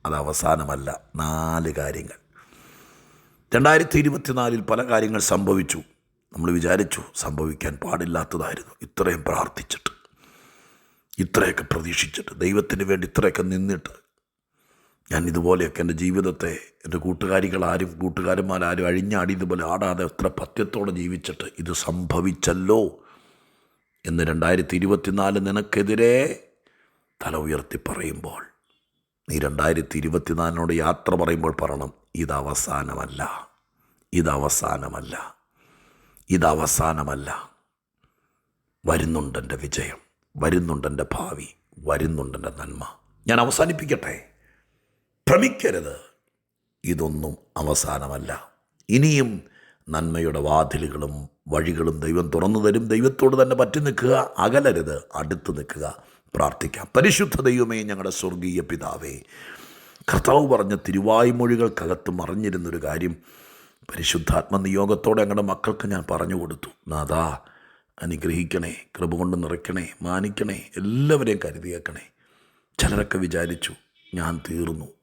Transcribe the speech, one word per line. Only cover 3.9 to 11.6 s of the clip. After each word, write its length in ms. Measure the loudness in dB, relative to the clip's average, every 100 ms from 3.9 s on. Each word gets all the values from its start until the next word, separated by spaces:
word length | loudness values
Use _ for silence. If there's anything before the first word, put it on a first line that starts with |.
| 4
ഇരുപത്തിനാലിൽ 600 | 4 0 -4 -2 0 -2
പല 200 | 0 0
കാര്യങ്ങൾ 380 | 2 2 2 0
സംഭവിച്ചു. 560 | 2 2 4 2 2 -6 -10 _ _ _ _
നമ്മൾ 160 | -4 2
വിചാരിച്ചു 500 | 2 4 2 2 -4 -10 -8
സംഭവിക്കാൻ 580 | -6 -2 -4 -4 -6 -6
പാടില്ലാത്തതായിരുന്നു. 1000 | -6 -4 -2 -4 -4 -6 -6 -8 -14 -20
ഇത്രയും 400 | -16 -2 -2 0
പ്രാർത്ഥിച്ചിട്ട്, 680 | -2 -2 -4 -8 -10 -8 -8 -10 _ _ _ _ _ _ _ _ _ _ _ -4
ഇത്രയൊക്കെ 460 | 0 2 2 0